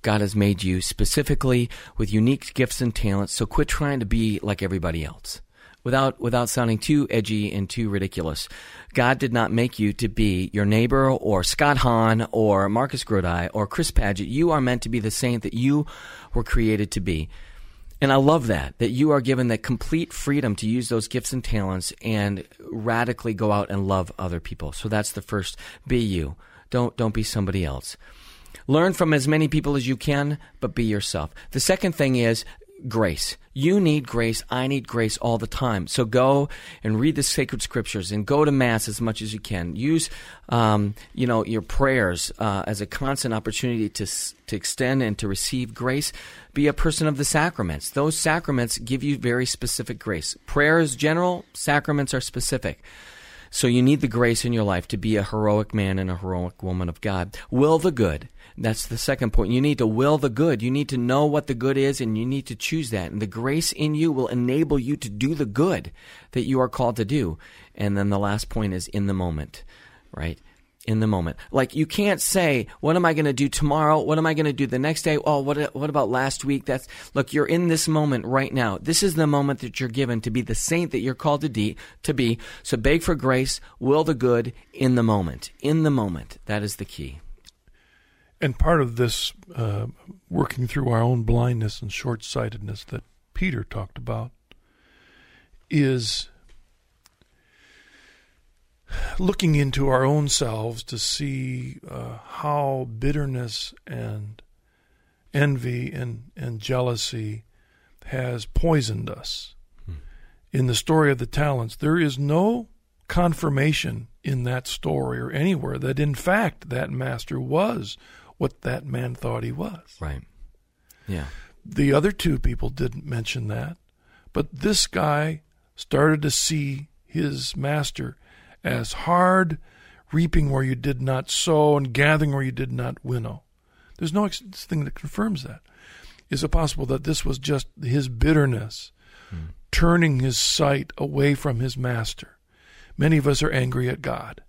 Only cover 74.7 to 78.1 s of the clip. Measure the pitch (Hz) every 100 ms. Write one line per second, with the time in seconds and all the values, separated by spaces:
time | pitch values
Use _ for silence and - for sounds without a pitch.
74.7 | 127 143 156 - 151 - 147 139 147 147
75.7 | - 147 147 113 127 135 - 139 139 -
76.7 | 135 - - - - 131 147 147 170 175
77.7 | 160 - 156 151